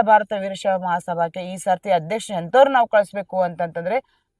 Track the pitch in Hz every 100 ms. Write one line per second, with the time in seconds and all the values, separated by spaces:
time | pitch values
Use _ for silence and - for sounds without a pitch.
0 | 214 214 208 208 196 190 202 190 180 175
1 | 180 170 170 185 180 185 202 180 202 175
2 | 156 220 - 185 170 247 277 262 233 214
3 | 196 202 185 190 175 165 170 170 175 247
4 | - _ _ _